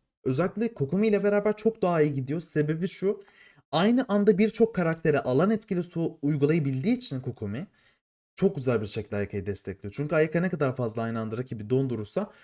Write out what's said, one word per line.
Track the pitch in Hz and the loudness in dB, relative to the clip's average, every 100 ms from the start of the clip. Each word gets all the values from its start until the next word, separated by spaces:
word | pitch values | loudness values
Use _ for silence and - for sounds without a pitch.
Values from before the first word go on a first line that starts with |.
| _ _ | _ _
Özellikle | - 131 185 208 226 | -2 0 0 -2 -4
Kokomi | - - 185 220 | -2 -2 0 2
ile | 202 | 2
beraber | 202 202 208 208 | 2 2 0 0
çok | 226 226 | 0 0
daha | 185 170 | 0 4
iyi | 151 | 2
gidiyor. | 135 131 156 | 2 -4 -6
Sebebi | 165 151 147 160 170 | -4 -2 0 0 -4
şu. | - 190 208 - - - _ - | -2 -4 -4 -8 -20 -20 _ -2
Aynı | 156 196 247 - | 2 4 4 2
anda | 202 202 185 | 2 4 6
birçok | 214 - 226 185 | 4 4 2 2
karaktere | 165 160 160 139 | 0 0 2 2
alan | - 127 190 | 2 2 2
etkili | 220 - 180 | 0 -2 -4
su | 175 165 165 - | -4 -4 -4 -2
uygulayabildiği | 143 151 143 165 139 131 160 247 | -2 2 2 2 0 -2 0 -2
için | - 131 | -2 -6
Kokomi | 127 120 104 110 196 _ _ _ _ _ _ - | -8 -8 -6 -8 -10 _ _ _ _ _ _ 0
çok | 196 190 | 0 0
güzel | 127 117 | 0 0
bir | 101 | 0
şekilde | - 101 104 | -6 -4 -4
Ayaka'yı | 98 104 95 | -4 -4 -6
destekliyor. | 98 - 92 101 - | -6 -8 -10 -10 -8
Çünkü | 147 156 | -2 2
Ayaka | 160 170 | 2 2
ne | 180 | 0
kadar | 175 139 131 | 0 -2 0
fazla | 120 107 | -4 -2
aynı | 113 117 | -4 -4
anda | 110 110 | -4 -6
rakibi | 131 113 107 | -8 -8 -2
dondurursa | 127 135 117 104 - 208 - | 0 0 -4 -4 -6 -6 -10